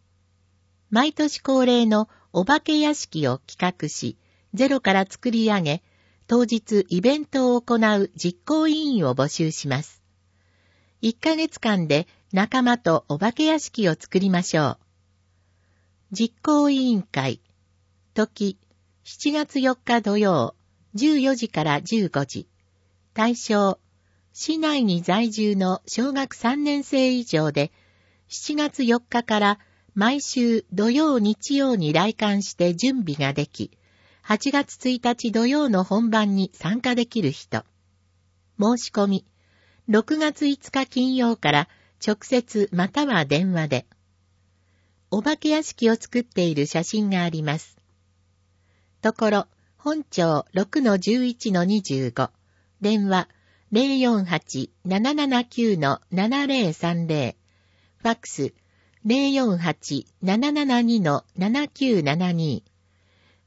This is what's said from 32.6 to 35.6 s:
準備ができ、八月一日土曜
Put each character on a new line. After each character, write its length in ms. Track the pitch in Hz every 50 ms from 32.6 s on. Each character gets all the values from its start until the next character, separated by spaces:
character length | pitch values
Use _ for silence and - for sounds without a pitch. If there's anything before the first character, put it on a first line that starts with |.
| 175 175 175
準 300 | 170 240 262 262 262 202
備 100 | 165 139
が 180 | 147 139 135 139
で 140 | 147 143
き、 240 | - - - 107 - _ _ _ _ _ _ _ _ _ _ - -
八 220 | - 208 - 277
月 380 | 277 285 277 - - - - 254
一 120 | 254 240
日 300 | - 240 240 - - 233
土 160 | 202 226 233
曜 220 | 247 277 302